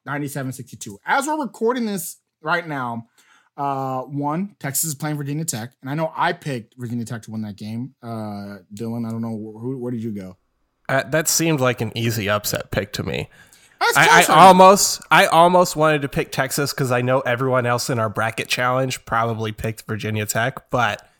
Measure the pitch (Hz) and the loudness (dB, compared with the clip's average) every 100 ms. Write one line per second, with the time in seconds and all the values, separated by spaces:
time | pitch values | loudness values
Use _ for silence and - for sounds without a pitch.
0 | - 143 143 143 131 131 120 117 - 101 | -10 -8 -6 -6 -8 -10 -16 -16 -16 -12
1 | - 247 277 311 247 - 226 254 226 196 | -2 -2 0 -4 -6 -2 -2 0 -4 -6
2 | 165 - _ _ 151 170 170 143 123 117 | -8 -14 _ _ -4 -4 -4 -6 -6 -8
3 | 120 _ _ _ _ - 143 139 131 131 | -12 _ _ _ _ -6 -4 -4 -4 -6
4 | 127 143 143 160 202 - 143 135 160 139 | -6 -6 -4 -4 -6 -8 -8 -6 -6 -6
5 | 156 147 143 147 160 113 120 _ 131 147 | -6 -6 -6 -6 -6 -8 -10 _ -8 -6
6 | 160 - 165 175 156 127 104 - 120 120 | -6 -2 -2 -2 -6 -8 -10 -14 -8 -6
7 | 113 117 - 110 107 98 107 113 135 - | -6 -10 -10 -10 -10 -10 -10 -10 -10 -14
8 | 117 113 107 101 101 101 90 104 113 117 | -12 -10 -10 -10 -12 -16 -18 -10 -8 -6
9 | 113 113 113 110 107 107 120 135 120 120 | -6 -6 -6 -8 -10 -10 -8 -8 -6 -6
10 | 113 101 92 - _ _ _ _ - 135 | -6 -8 -10 -16 _ _ _ _ -4 -2
11 | 127 156 160 - 165 151 127 120 110 - | 0 -2 0 0 2 2 0 0 -4 -2
12 | 117 113 98 104 - - - - 98 - | -2 0 0 -2 -2 -6 -4 -4 -4 -6
13 | - 64 151 - - - _ _ 440 139 | -4 -4 -6 -12 -20 -20 _ _ 2 4
14 | 160 170 - 151 185 185 185 196 - - | 8 8 8 10 12 12 10 8 2 -4
15 | - 160 196 160 175 180 175 - 156 151 | 2 4 6 6 6 6 2 2 2 2
16 | 139 - 139 - 131 - 143 - 131 123 | -2 -4 -4 -4 -4 -2 -2 -2 0 0
17 | 123 131 127 120 131 127 120 120 - 123 | 2 0 0 -2 0 0 0 -2 -2 -2
18 | 110 101 113 123 - - 123 127 131 - | -2 -2 -4 -4 -6 -2 0 0 -2 -6
19 | - 113 117 110 110 107 113 110 - 110 | -4 -2 0 -2 -6 -6 -8 -8 -8 -6
20 | 107 110 104 120 123 - - 127 113 101 | -4 -4 -2 -2 -2 -6 -4 -2 -2 -4
21 | - | -12